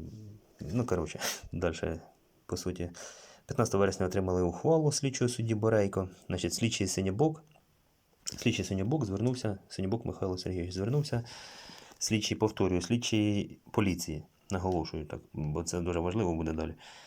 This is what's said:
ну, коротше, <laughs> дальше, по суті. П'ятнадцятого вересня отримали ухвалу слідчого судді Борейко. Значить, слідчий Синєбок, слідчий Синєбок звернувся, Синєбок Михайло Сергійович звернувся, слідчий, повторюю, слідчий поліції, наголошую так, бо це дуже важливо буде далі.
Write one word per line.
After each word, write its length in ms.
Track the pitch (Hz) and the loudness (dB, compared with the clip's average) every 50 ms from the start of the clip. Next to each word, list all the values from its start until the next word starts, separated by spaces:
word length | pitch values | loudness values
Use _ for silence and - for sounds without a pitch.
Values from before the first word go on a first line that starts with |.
| 82 - - 107 107 101 107 - - _ _ - | -12 -12 -12 -14 -16 -16 -18 -20 -20 _ _ -12
ну, 260 | - 73 92 123 117 | -8 -4 -2 -2 0
коротше, 340 | - 95 87 78 76 - - - - - | 2 0 0 0 -2 -4 -4 -4 -4 -4
<laughs> 160 | - - - | -6 -8 -8
дальше, 500 | - 90 90 85 80 - 82 82 80 80 - - - _ _ _ _ _ _ | -4 0 0 0 0 0 -2 -2 -2 -4 -8 -14 -20 _ _ _ _ _ _
по 120 | - 90 | -6 -6
суті. 340 | - - 92 90 90 87 82 - - - - - - - - - - _ | -4 -2 -4 -4 -4 -6 -6 -6 -10 -14 -14 -16 -18 -20 -20 -20 -20 _
П'ятнадцятого 320 | - - - 113 - - 98 | -4 0 0 2 4 4 4
вересня 260 | 101 98 95 - 95 | 4 4 4 2 0
отримали 360 | 90 92 98 92 92 90 90 | 2 2 2 2 4 4 4
ухвалу 500 | 90 87 82 - - 143 165 160 156 147 | 4 2 0 0 2 4 4 4 4 2
слідчого 380 | 143 - 139 135 127 - 127 120 | 2 2 0 -2 0 2 0 2
судді 260 | 120 - 117 110 110 | 2 0 0 0 0
Борейко. 540 | 107 110 110 113 107 101 98 - 95 95 90 - - - | 2 4 4 6 6 4 4 2 0 -2 -2 -6 -12 -6
Значить, 260 | - 92 87 - 87 - | -6 -2 -2 0 -2 0
слідчий 340 | - 117 113 - - 98 | 2 0 0 2 0 0
Синєбок, 560 | 95 - 95 95 95 95 107 151 160 156 - - _ _ - _ _ _ _ _ _ _ _ _ _ _ _ _ | 0 0 0 0 0 2 4 2 2 2 -2 -10 _ _ -20 _ _ _ _ _ _ _ _ _ _ _ _ _
слідчий 400 | - - - - 120 117 - 90 | -12 -10 0 0 2 2 2 0
Синєбок 400 | - 101 95 95 113 151 151 120 | 0 0 0 2 0 2 0 0
звернувся, 520 | 95 95 101 113 127 127 123 - 110 98 95 - - | 0 0 2 2 0 0 0 -2 -4 -4 -4 -10 -10
Синєбок 360 | - - 95 95 110 113 - | -6 -4 0 0 0 -2 -2
Михайло 320 | - 90 - 98 95 92 | -6 -4 -2 -2 -2 -2
Сергійович 360 | - - 90 92 90 85 90 90 | -2 -4 -4 -2 -2 -4 -2 -2
звернувся, 500 | 92 98 113 135 147 147 - 123 120 120 - - - - - - - - - - - - - - - | -2 0 2 2 0 0 0 -2 -4 -4 -6 -12 -16 -16 -16 -18 -18 -18 -18 -18 -18 -20 -20 -10 -6
слідчий, 380 | - - 110 110 104 - 107 | 0 0 2 2 2 0 2
повторюю, 440 | - 107 104 - - 98 92 92 87 | 2 2 2 4 2 2 4 4 2
слідчий 760 | 87 - 120 120 120 - 113 107 104 104 101 101 - - - - _ - | 2 2 0 0 2 2 2 4 4 4 2 0 -2 -4 -8 -14 _ -2
поліції, 520 | - 113 104 98 85 87 - - 78 76 - - _ _ _ - | 0 2 2 4 2 0 -2 -4 -6 -6 -8 -12 _ _ _ -4
наголошую 560 | 101 92 87 95 92 82 82 - - 80 76 | -4 0 2 2 2 2 0 -2 -4 -6 -6
так, 140 | - - - - - - | -6 -8 -10 -10 -10 -6
бо 300 | - 76 76 76 85 87 | -4 -2 -2 -2 -2 -2
це 160 | - - 90 | -2 -2 -2
дуже 200 | 87 90 85 85 | 0 0 0 0
важливо 340 | 85 90 92 113 101 87 82 | 0 2 2 2 2 2 2
буде 180 | 80 80 80 80 | 0 0 0 0
далі. 200 | 80 80 80 80 - - - - - - | -2 -2 -4 -6 -10 -16 -20 -20 -20 -20